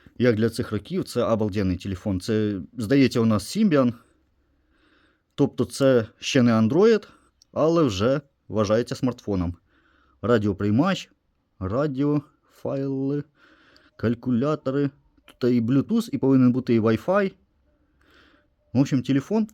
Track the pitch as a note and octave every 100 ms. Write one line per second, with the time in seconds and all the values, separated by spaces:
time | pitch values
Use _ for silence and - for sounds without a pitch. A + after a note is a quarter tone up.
0 | _ - B2 A2 A2+ A#2+ - G#2+ G2 F#3
1 | - A#2+ G#2 A2 G#2+ G2+ F#2+ F2+ G2+ F#2
2 | G#2+ F#2 - A2 G#2 G2 - A#2+ G#2 C#3
3 | B2 B2 A2+ G#2 - G3 G#3+ D3 B2 A2+
4 | _ _ _ _ _ _ _ _ _ _
5 | _ _ _ - C#3 - B2+ - C3+ B2
6 | G#2+ - - C#3 A#2+ A2 A2 D3 A3 G#3+
7 | - _ _ _ _ G#2+ D#3 E3+ C#3 F#2
8 | A2+ D3 - _ - G#2 G2+ A2 A#2+ C3
9 | B2+ A2+ - G2 F2 E2+ _ _ _ _
10 | _ - G#2 A#2+ G2+ F#2+ G#2 G#2+ F#3 F#3
11 | - _ _ _ _ - F#2 A#2 D3+ C3
12 | D3 D3 - _ _ _ - C3+ C#3 C3+
13 | C3+ D3 - _ _ _ _ _ _ -
14 | A2 A#2 B2+ A#2 C#3 D3+ - C#3 C#3 _
15 | _ _ _ - B2 B2 A2+ C3+ C3 A3+
16 | A3 B2+ C#3 C3 B2+ B2 B2 A#2 A2 A2
17 | - G3 G3 - _ _ _ _ _ _
18 | _ _ _ _ _ _ _ A#2+ C#3 C3+
19 | B2 C3+ - G#3+ G#3+